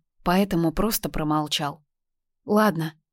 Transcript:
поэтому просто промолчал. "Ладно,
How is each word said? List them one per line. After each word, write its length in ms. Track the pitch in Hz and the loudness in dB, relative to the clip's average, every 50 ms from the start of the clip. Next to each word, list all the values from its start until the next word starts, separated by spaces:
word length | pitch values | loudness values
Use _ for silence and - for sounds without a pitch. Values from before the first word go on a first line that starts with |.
| _ _ _ _ _ | _ _ _ _ _
поэтому 500 | 180 175 190 202 202 196 170 165 165 156 | 2 2 2 2 2 0 0 0 0 0
просто 360 | - 196 220 220 - - 151 | 0 0 0 -2 -4 -6 -6
промолчал. 760 | 143 - 156 151 151 156 151 151 - - 156 143 - - _ _ _ _ _ _ _ _ _ _ _ _ _ | -4 -4 -2 0 0 0 0 -2 -4 -4 -4 -6 -6 -10 _ _ _ _ _ _ _ _ _ _ _ _ _
"Ладно, 500 | - 208 214 214 208 160 160 160 165 - _ _ _ | 0 2 4 4 2 2 0 -4 -6 -8 _ _ _